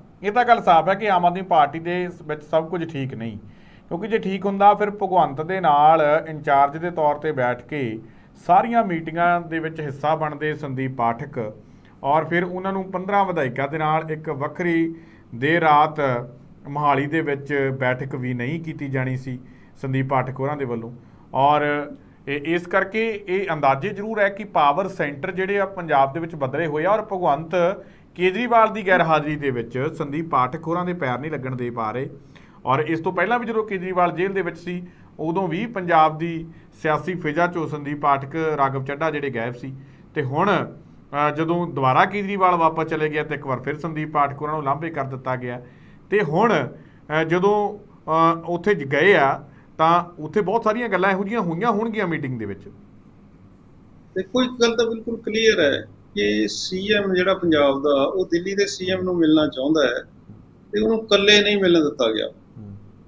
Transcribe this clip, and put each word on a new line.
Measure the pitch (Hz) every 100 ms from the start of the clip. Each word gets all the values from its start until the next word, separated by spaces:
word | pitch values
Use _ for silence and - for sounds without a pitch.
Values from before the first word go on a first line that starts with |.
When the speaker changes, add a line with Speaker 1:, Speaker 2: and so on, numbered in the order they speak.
| - -
Speaker 1:
ਇਹ | 190
ਤਾਂ | 226 240
ਗੱਲ | 226
ਸਾਫ਼ | 180 165 160
ਹੈ | 202
ਕਿ | 214
ਆਮ | 180 175
ਆਦਮੀ | 175
ਪਾਰਟੀ | 185 165 147 165
ਦੇ | 165 180 180 180 -
ਵਿੱਚ | 151
ਸਭ | - 160 160
ਕੁਝ | 180 180
ਠੀਕ | 143 131 107
ਨਹੀਂ, | 113 98 - - - - -
ਕਿਉਂਕਿ | 170 214
ਜੇ | 220
ਠੀਕ | 190 190 196
ਹੁੰਦਾ | 196 202
ਫਿਰ | 208 208
ਭਗਵੰਤ | 202 190 180 147 139
ਦੇ | 160 190
ਨਾਲ | 170 143 151 160 147 156 160
ਇੰਚਾਰਜ | 151 151 139 139 160
ਦੇ | 175
ਤੌਰ | 170 151 147
'ਤੇ | 156
ਬੈਠ | 127 123 123 -
ਕੇ | 151 120 110 - - - - -
ਸਾਰੀਆਂ | 185 233 233 202
ਮੀਟਿੰਗਾਂ | 165 160 165 175 175
ਦੇ | 165 160
ਵਿੱਚ | 160 160
ਹਿੱਸਾ | 151 131 147 156
ਬਣਦੇ | 151 147 151 151
ਸੰਦੀਪ | 147 131 135 131
ਪਾਠਕ, | 117 - 147 127 107 - - - - -
ਔਰ | 139 151 147
ਫਿਰ | 170
ਉਹਨਾਂ | 180 180 190
ਨੂੰ | 190 190
ਪੰਦਰਾਂ | 180 185 202 190
ਵਿਧਾਇਕਾਂ | 160 131 135 139
ਦੇ | 156
ਨਾਲ | 156 160 160
ਇੱਕ | 156 156
ਵੱਖਰੀ | 135 151 151 175 165 165 - - - - 117
ਦੇਰ | 139 170
ਰਾਤ | 160 147 151 156 139 123 131 - - - 139
ਮੋਹਾਲੀ | 147 147 139 147
ਦੇ | 160
ਵਿੱਚ | 147 139 139 143 135 135
ਬੈਠਕ | 127 127 131 135
ਵੀ | 123
ਨਹੀਂ | 123 123 165
ਕੀਤੀ | 160 156 143
ਜਾਣੀ | 131 131 127
ਸੀ | 135 123 - - - -
ਸੰਦੀਪ | 135 131 135
ਪਾਠਕ | 135 127 131
ਹੋਰਾਂ | 135 147
ਦੇ | 127
ਵੱਲੋਂ। | 117 113 - - - -
ਔਰ | - 139 147 147 147 147 - - - -
ਇਹ, | 143 147 170
ਇਸ | 175
ਕਰਕੇ | 196 190 220 226 202 -
ਇਹ | 185 175
ਅੰਦਾਜ਼ੇ | 156 139 135 190
ਜ਼ਰੂਰ | 202 214 214
ਹੈ | 196
ਕਿ | 196
ਪਾਵਰ | 202 175 147 156 190
ਸੈਂਟਰ | 190 147 143 180
ਜਿਹੜੇ | 180 190 202
ਆ | 196
ਪੰਜਾਬ | 180 165 143 135
ਦੇ | 165
ਵਿੱਚ | 165 165
ਬਦਲੇ | 135 143 170
ਹੋਏ | 151 175
ਆ, |
ਔਰ | 214
ਭਗਵੰਤ | 208 190 175 - 165 185 170 196 - - - -
ਕੇਜਰੀਵਾਲ | 185 190 240 233 214
ਦੀ | 208 196
ਗੈਰਹਾਜ਼ਰੀ | 185 165 156 151 151
ਦੇ | 143
ਵਿੱਚ | 120 113 127 147 -
ਸੰਦੀਪ | 143 147 165
ਪਾਠਕ | 143 127 156 165
ਹੋਰਾਂ | 170 180
ਦੇ |
ਪੈਰ | 175 135 123
ਨਹੀਂ | 156
ਲੱਗਣ | 147 127 131
ਦੇ | 120
ਪਾ | 120 110
ਰਹੇ। | 120 143 - - - - - -
ਔਰ | 170
ਇਸ | 196 160
ਤੋਂ | 175
ਪਹਿਲਾਂ | 180 190 240
ਵੀ | 233
ਜਦੋਂ | 220
ਕੇਜਰੀਵਾਲ | 214 190 185 180 175
ਜੇਲ੍ਹ | 156 190
ਦੇ | 196
ਵਿੱਚ | 175 165
ਸੀ, | 175 180 180 - - -
ਉਦੋਂ | 156 175 185
ਵੀ | 165 233
ਪੰਜਾਬ | 214 175 165 156 156
ਦੀ | 170 165 160 - - -
ਸਿਆਸੀ | 160 151 147 180
ਫਿਜ਼ਾ | 165 147 175
'ਚੋਂ | 175 147
ਸੰਦੀਪ | 147 143 147
ਪਾਠਕ, | 147 139 131 160
ਰਾਘਵ | 156 147 135 135
ਚੱਢਾ | 131 143 160
ਜਿਹੜੇ | 147 139
ਗਾਇਬ | 117 117
ਸੀ। | 127 135 135 - - - -
ਤੇ |
ਹੁਣ, | 131 143 196 165 117 - - - - 143 147
ਅ, | 147
ਜਦੋਂ | 165 175 170
ਦੁਬਾਰਾ | 139 131 135 196
ਕੇਜਰੀਵਾਲ | 202 196 202 185 175
ਵਾਪਸ | 165 160 160
ਚਲੇ | 160 156
ਗਿਆ | 151
ਤੇ | 151 143
ਇੱਕ | 135
ਵਾਰ | 127
ਫਿਰ | 143 147
ਸੰਦੀਪ | 170 151 151
ਪਾਠਕ | 156 139 131
ਹੋਰਾਂ | 151
ਨੂੰ | 156
ਲਾਂਭੇ | 139 143 165
ਕਰ | 156
ਦਿੱਤਾ | 131 131 131 127
ਗਿਆ। | 123 120 - - - - -
ਤੇ | 208
ਹੁਣ, | 160 160 233 170 123 - - - - 156
ਅ, |
ਜਦੋਂ, | 160 175 196 208 208 -
ਅ, | - - - 160 165 165 165
ਉੱਥੇ | 175 202
ਜ-, | 190 135
ਗਏ | 139 185 180
ਆ | 139 151 - - - -
ਤਾਂ | 160 175 175 -
ਉੱਥੇ | 151 208
ਬਹੁਤ | 185 226
ਸਾਰੀਆਂ | 220 220 233
ਗੱਲਾਂ | 190 196
ਇਹੋ | 190
ਜਿਹੀਆਂ | 196 233
ਹੋਈਆਂ | 175 165 233
ਹੋਣਗੀਆਂ | 208 226 214 180
ਮੀਟਿੰਗ | 151 135 123
ਦੇ | 101
ਵਿੱਚ। | 98 - - - - - - - - - - - - - - - 185
Speaker 2:
ਦੇਖੋ, | 190 254
ਇੱਕ | 247
ਗੱਲ | - 233 226
ਤਾਂ | 226
ਬਿਲਕੁਲ | 226 - 226
ਕਲੀਅਰ | - 214 220 190
ਹੈ | 147 135 - - - 202
ਕਿ | 208 107 202
ਸੀ | - - 185 202
ਐਮ | 208 196
ਜਿਹੜਾ | 180 185
ਪੰਜਾਬ | 185 175 151 143 135
ਦਾ, | 147 139
ਉਹ | 143 190 185
ਦਿੱਲੀ | 170 185 196
ਦੇ | 196
ਸੀ | - 180
ਐਮ | 185
ਨੂੰ | 185 175
ਮਿਲਣਾ | 160 156 151
ਚਾਹੁੰਦਾ | 131 139 156 127
ਹੈ | 127 - - - - - - -
ਤੇ | 208
ਉਹਨੂੰ | 220 220
ਇਕੱਲੇ | - 202 202 208
ਨਹੀਂ | 208 208
ਮਿਲਣ | 185 170
ਦਿੱਤਾ | 147 - 113
ਗਿਆ। | 107 104
Speaker 1:
ਹੂੰ। | - - - 101 101 - -